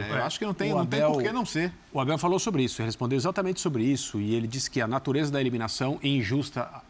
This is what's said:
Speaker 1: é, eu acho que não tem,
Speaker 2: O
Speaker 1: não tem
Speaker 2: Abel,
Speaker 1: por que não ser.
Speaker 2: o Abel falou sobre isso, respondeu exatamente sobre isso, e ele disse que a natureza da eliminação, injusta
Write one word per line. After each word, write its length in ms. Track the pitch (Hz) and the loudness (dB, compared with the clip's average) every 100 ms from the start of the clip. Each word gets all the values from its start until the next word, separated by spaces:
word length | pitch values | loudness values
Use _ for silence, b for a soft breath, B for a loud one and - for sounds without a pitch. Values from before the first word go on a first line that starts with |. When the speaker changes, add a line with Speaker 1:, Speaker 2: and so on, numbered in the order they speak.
Speaker 1:
é, 80 | 104 117 | -2 -2
eu 40 | |
acho 140 | 127 - | -2 -2
que 60 | |
não 80 | 214 | -4
tem, 180 | 190 202 | -2 0
Speaker 2:
O 40 | 147 | 0
Speaker 1:
não 100 | - | 0
tem 140 | 139 | 2
Speaker 2:
Abel, 120 | 151 | 4
Speaker 1:
por 80 | 151 | 4
que 100 | 131 | 2
não 120 | 240 226 | 0 -2
ser. 260 | 156 175 170 - | 0 -2 -4 -8
Speaker 2:
o 60 | 147 | -2
Abel 200 | 131 156 | 0 2
falou 200 | 170 185 | 2 2
sobre 240 | 226 175 | 2 2
isso, 200 | 127 - | 0 0
respondeu 320 | 113 - 123 135 | -4 -2 0 2
exatamente 440 | 143 190 185 185 | 0 0 -2 0
sobre 220 | 180 135 | 0 2
isso, 380 | 117 135 - 107 | 2 2 0 -2
e 120 | 104 | 0
ele 120 | 113 117 | 0 0
disse 240 | 127 - | -4 -4
que 100 | - | -2
a 60 | 110 | 0
natureza 460 | 131 135 135 151 | 0 0 0 0
da 80 | 143 | 0
eliminação, 580 | 131 120 113 - 131 156 | 0 0 -2 -2 -2 0
injusta 640 | 143 139 104 131 143 - 120 127 - | 0 2 2 0 -2 -4 -6 -8 -18